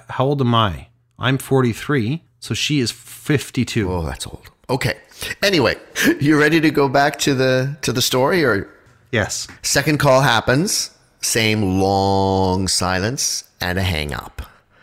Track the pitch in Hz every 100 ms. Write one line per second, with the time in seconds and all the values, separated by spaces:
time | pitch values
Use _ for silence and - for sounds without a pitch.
0 | - - 131 143 123 117 107 71 - _
1 | _ - 113 135 - 135 123 107 - 147
2 | 107 160 - _ - 117 - 151 117 -
3 | - - - 139 - - 117 117 95 90
4 | 78 62 - - - - - 131 123 -
5 | - - - - 208 185 110 78 - -
6 | - 339 143 151 151 160 156 139 139 139
7 | 143 147 - 131 131 127 131 143 - 123
8 | - 131 139 185 143 101 - - _ _
9 | _ 120 95 - - - - 139 139 151
10 | 147 131 135 113 113 127 202 - - -
11 | _ _ - 120 110 107 98 95 95 98
12 | 98 98 98 95 95 92 92 - 92 92
13 | 104 139 - - - - 92 90 95 80
14 | 73 62 - - - - _ _